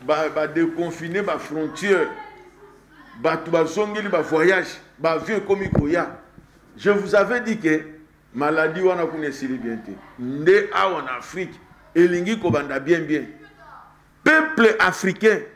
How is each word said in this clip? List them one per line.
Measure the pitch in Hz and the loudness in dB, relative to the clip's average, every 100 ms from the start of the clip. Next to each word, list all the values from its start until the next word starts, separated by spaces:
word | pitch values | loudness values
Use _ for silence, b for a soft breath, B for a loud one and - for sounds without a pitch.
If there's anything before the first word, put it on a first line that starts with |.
ba, | 127 151 156 | 0 0 0
ba | 156 151 | -2 -2
déconfiner | 156 165 165 170 151 165 185 | 0 0 -2 -6 -6 -6 -4
ba | 190 151 | -4 -6
frontière, | - 156 156 - 196 185 147 - - - - _ - - _ - - - | -6 -6 -6 -4 0 2 0 -6 -16 -20 -20 _ -20 -20 _ -20 -20 -4
bato | 156 160 170 | -2 -2 0
bazongeli | 165 156 202 208 214 202 | 0 2 0 -2 -4 -2
ba | 170 | -2
voyage, | 151 156 170 190 160 - - - | 0 2 4 4 -2 -12 -20 -4
ba | 160 | -2
avion | 160 - 214 | -2 -2 -4
ekomi | 202 196 190 | 0 -2 2
koya. | - 143 175 156 - - - - _ _ - | 2 2 0 -2 -10 -20 -20 -20 _ _ -2
Je | 202 | 2
vous | 202 - | 2 4
avais | 208 196 240 | 2 4 0
dit | 220 220 | -2 0
que | 160 156 - - - _ _ | 2 0 -2 -20 -20 _ _
maladie | 120 147 160 156 170 | -4 0 2 0 2
wana | 185 180 160 | 2 2 -2
kuna | 160 147 | -4 -6
esili | 135 135 127 | -6 -6 -6
bien | 113 113 | -6 -8
te. | 101 92 - - | -10 -16 -18 -10
Nde | 123 139 160 202 202 | -8 0 4 4 2
awa | 180 190 165 | -2 -2 -2
na | 139 123 | -8 -10
Afrique, | - 170 180 - - - - | -10 -10 -10 -12 -20 -20 -4
Elingi | 165 175 175 180 220 | 2 4 4 -2 -2
kobanda | 180 147 143 135 | 0 0 -2 -6
bien | 135 170 151 | 0 0 0
bien. | 151 117 - - - - - - _ _ _ | -4 -4 -16 -20 -20 -20 -20 -20 _ _ _
Peuple | - 311 311 - 226 214 | 4 4 2 4 4 6
africain, | 185 - 196 190 220 190 - | 0 0 -2 2 2 2 -4